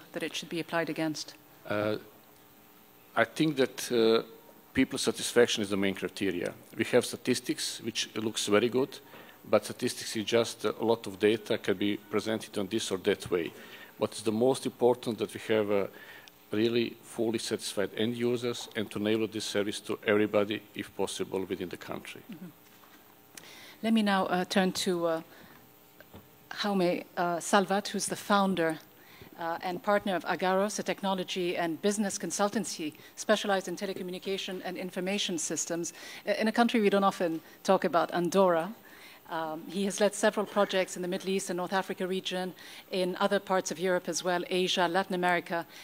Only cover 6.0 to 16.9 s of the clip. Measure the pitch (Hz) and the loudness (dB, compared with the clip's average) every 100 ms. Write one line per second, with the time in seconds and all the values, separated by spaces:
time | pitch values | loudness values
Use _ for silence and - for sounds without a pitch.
6 | 92 - 95 87 101 - - - - 123 | -6 -2 -2 0 -4 -8 -8 -4 2 2
7 | - - - 120 - 151 - - 110 - | 2 -2 -2 -2 -2 -6 -6 -6 -6 -4
8 | - 120 110 - - 104 117 123 139 - | -4 -4 -4 -2 4 4 4 2 -2 -6
9 | - - - - - 107 - - 123 - | -18 -20 -20 -20 2 2 2 -4 -6 -4
10 | - 113 101 117 113 - 110 - 110 113 | -6 -4 2 2 2 -2 -4 0 0 0
11 | 104 95 104 113 - 107 - 95 101 104 | -2 2 4 4 0 -2 0 0 0 -2
12 | - 104 107 110 - 107 92 110 - 95 | -4 -4 -2 -4 -4 -6 -2 -2 -2 0
13 | 101 92 - 90 80 - - - - - | 2 0 0 -2 -2 -8 -18 -18 -18 -4
14 | - - 107 110 127 135 123 - 120 123 | -4 -2 -2 2 4 2 -2 2 4 4
15 | 123 107 101 - - 110 104 101 - - | -2 -4 -4 -4 0 2 4 2 0 -6
16 | - - - - - 107 117 120 - | -18 -20 -20 -20 -6 0 2 2 0